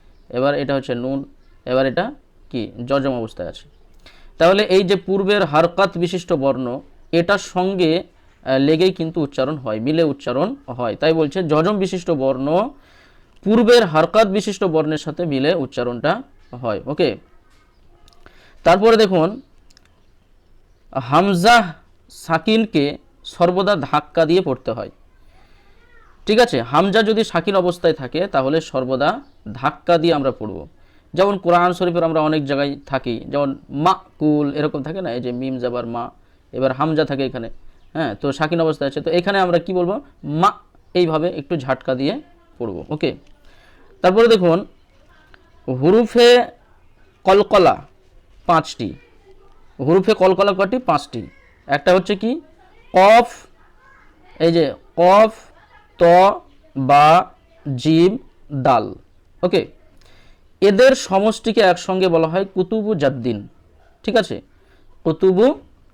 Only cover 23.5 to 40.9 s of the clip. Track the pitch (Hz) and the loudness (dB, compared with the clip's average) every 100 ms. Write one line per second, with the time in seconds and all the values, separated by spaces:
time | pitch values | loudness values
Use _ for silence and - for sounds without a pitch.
23.5 | 185 196 202 139 151 - - 156 175 170 | 2 0 -2 -2 -4 -2 -2 2 2 0
24.5 | 127 - 117 104 _ _ _ - _ _ | -6 -6 -10 -10 _ _ _ -20 _ _
25.5 | _ _ _ _ - _ _ - 214 233 | _ _ _ _ -20 _ _ -2 2 2
26.5 | 131 117 147 196 202 214 220 214 170 170 | 0 -2 0 2 0 0 0 -2 -4 -2
27.5 | 196 180 175 170 156 127 151 196 147 131 | 0 0 0 -2 -2 -6 -6 -4 -2 0
28.5 | 160 156 135 127 131 147 233 - _ - | -2 -4 -6 -4 -2 -2 -4 -12 _ -18
29.5 | 117 131 - - 170 165 156 135 117 107 | -6 -6 -6 -2 0 2 0 -2 -6 -10
30.5 | 87 78 _ _ _ _ 151 196 202 175 | -12 -16 _ _ _ _ -2 0 0 0
31.5 | 175 180 175 180 170 165 160 151 156 139 | 2 2 0 -2 0 0 0 0 -2 -2
32.5 | 139 143 143 - 135 131 117 - 143 143 | -4 -4 -6 -8 -8 -6 -8 -6 -4 -4
33.5 | 135 - 135 165 185 - _ 151 147 147 | -6 -10 -4 -2 -2 -6 _ 0 0 -2
34.5 | 147 147 147 135 180 180 120 123 120 131 | -2 -4 -6 -8 -8 -8 -8 -8 -8 -8
35.5 | 131 123 120 117 117 120 _ _ _ _ | -6 -6 -6 -8 -10 -10 _ _ _ _
36.5 | 113 131 127 156 156 151 139 131 127 113 | -4 -4 -2 -2 0 -2 -2 -6 -6 -14
37.5 | - - - _ 160 147 101 139 139 156 | -16 -20 -20 _ -6 -6 -4 -6 -4 -2
38.5 | 165 160 156 139 143 151 165 180 196 180 | 0 -2 -2 -6 -6 -2 -2 0 -2 0
39.5 | 175 170 185 175 220 - _ 151 151 190 | 0 -2 -2 -2 -4 -10 _ -8 0 0
40.5 | - _ _ _ | -2 _ _ _